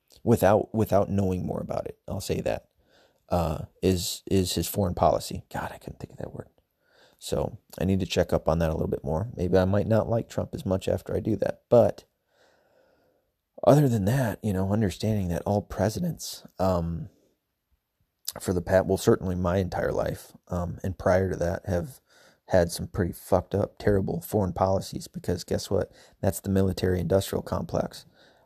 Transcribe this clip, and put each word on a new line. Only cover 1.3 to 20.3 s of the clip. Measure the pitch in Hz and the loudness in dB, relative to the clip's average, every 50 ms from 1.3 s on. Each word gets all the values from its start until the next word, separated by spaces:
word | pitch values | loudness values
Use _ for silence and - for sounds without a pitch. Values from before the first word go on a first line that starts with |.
| 92 90 90 | -2 -2 -4
more | - - - | -4 -6 -6
about | - - - - - | -6 -6 -6 -6 -6
it, | - - _ _ | -8 -12 _ _
I'll | - - 101 | -10 -10 -6
say | - - - - | -4 -4 -4 -2
that, | - - - - - _ _ _ _ _ _ _ _ _ _ _ _ | -2 -4 -4 -4 -8 _ _ _ _ _ _ _ _ _ _ _ _
uh, | - 90 87 82 80 78 - - - _ - | -2 0 0 0 0 -2 -4 -8 -12 _ 0
is, | - 95 92 87 85 - - - - | 2 2 2 2 -2 -6 -8 -8 -4
is | - - 95 90 87 - | 0 2 2 2 2 0
his | 87 82 | -2 -2
foreign | - - 107 98 92 90 | -2 0 0 0 0 2
policy. | - 90 78 - - - - 92 95 - - - | 2 4 4 4 2 -2 -4 -10 -10 -12 -10 -10
God, | - - - - | -10 -10 -10 -10
I | |
couldn't | - - - - - | -12 -16 -16 -14 -14
think | - - | -16 -16
of | - - | -14 -12
that | - - - | -12 -12 -12
word. | - - _ _ _ _ _ _ _ _ _ _ _ _ _ _ _ | -14 -16 _ _ _ _ _ _ _ _ _ _ _ _ _ _ _
So | - - - - - - - - _ _ - | -10 -6 -4 -4 -4 -4 -6 -12 _ _ -8
I | - 78 | -4 0
need | 92 98 92 | 0 0 0
to | 92 | -2
check | 87 - 95 85 - | -2 0 0 0 0
up | 85 78 - | 0 0 2
on | 82 80 85 | 2 0 2
that | 82 80 | 2 0
a | 80 | 0
little | - - | -2 -2
bit | - - - - | -4 -4 -4 -4
more. | 69 78 78 107 123 - | -4 -4 -4 -4 -6 -6
Maybe | - 90 87 90 | -4 -2 2 2
I | 92 92 | 2 4
might | 95 101 104 87 | 4 2 0 2
not | 95 113 107 - 73 | 2 2 2 2 0
like | 113 117 - - | -2 -4 -4 -4
Trump | - 98 95 - - | -6 -6 -6 -6 -6
as | - - | -6 -2
much | 98 95 95 - | -2 -2 -2 0
after | 92 92 92 - - 95 | -2 -2 -2 -4 -4 -4
I | 92 | -2
do | 113 113 107 | -2 -2 -2
that. | 98 - - - - _ - | 0 -2 -4 -4 -6 _ 4
But | 123 120 107 - - - - _ _ _ _ _ _ _ _ _ _ _ _ _ _ _ _ _ _ _ _ _ _ _ _ _ _ _ _ _ _ - - | 6 6 6 6 2 -2 -12 _ _ _ _ _ _ _ _ _ _ _ _ _ _ _ _ _ _ _ _ _ _ _ _ _ _ _ _ _ _ 0 4
other | - 135 151 151 | 6 6 8 6
than | 131 117 107 92 | 4 4 2 2
that, | 104 127 139 127 107 - - - | 2 2 2 0 -2 -2 -2 -2
you | 107 | -2
know, | 92 95 95 95 104 | 0 0 0 0 0
understanding | 110 110 92 - - - 107 110 104 92 87 | 2 0 0 -2 -2 -2 0 0 0 0 -2
that | 85 73 - | -2 -2 0
all | 98 101 104 | 0 0 0
presidents, | 87 - - - 95 107 - 95 87 - - - - - - - - - _ - | -2 -2 -2 0 0 0 0 -2 -4 -4 -4 -6 -10 -14 -14 -14 -18 -12 _ -2
um, | 92 95 92 87 82 85 85 80 80 98 _ _ _ _ _ _ _ _ _ _ _ _ _ _ _ _ _ _ _ _ _ _ - - - - | 0 2 2 0 0 -2 -4 -6 -8 -12 _ _ _ _ _ _ _ _ _ _ _ _ _ _ _ _ _ _ _ _ _ _ -14 -14 -12 -8
for | - - | -4 -2
the | 92 90 | -2 -2
past, | 85 - 95 92 - | 0 2 2 2 4
well, | - 95 | 2 0
certainly | 90 - 113 117 - - 95 90 | 2 4 4 4 4 2 -4 -4
my | 90 92 87 87 | -2 0 0 2
entire | 98 92 90 - - - - - | 0 0 -2 -2 -4 -2 -2 -2
life, | - - - - - - - | -2 -2 -4 -4 -8 -12 -20